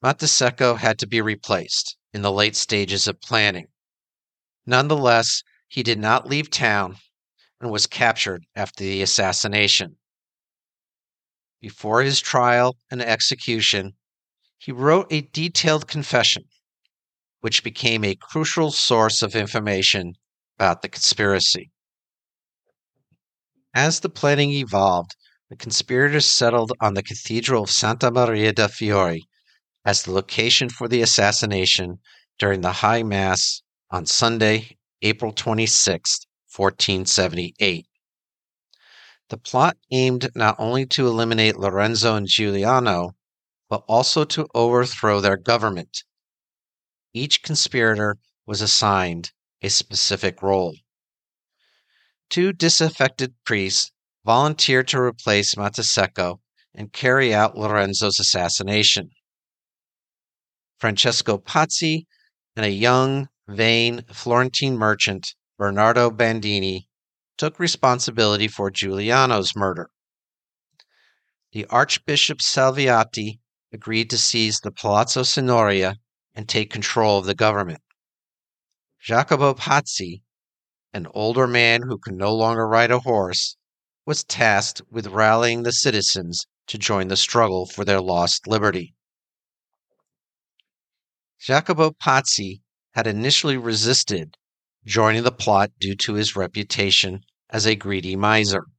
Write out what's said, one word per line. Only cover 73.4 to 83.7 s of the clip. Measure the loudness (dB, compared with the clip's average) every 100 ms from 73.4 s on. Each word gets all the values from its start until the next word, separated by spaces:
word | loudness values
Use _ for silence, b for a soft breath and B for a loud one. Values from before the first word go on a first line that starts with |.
| _ _ _
agreed | -18 -4 -2 -2
to | -2
seize | -2 0 0 -2
the | -6
Palazzo | -6 0 2 2 0
Signoria | 0 0 2 4 4 2 0 -4 _ _ _
and | -14 -4
take | -4 -4
control | -6 -4 2 4 2
of | 0
the |
government. | 0 2 0 -4 -8 _ _ _ _ _ _ _ _ _ _ _ _
Jacopo | -2 0 2 2 2
Pazzi, | 0 0 0 0 -8 -8 -12 _ _ _ _ _ _ _
an | -12 -10
older | -4 -2 2 2
man | 4 4 2
who | -2 -10
could | -10
no | -4 -2
longer | 0 0 0 2
ride | 2 4
a | 2
horse, | 0 0 0 -2 -6 -8 _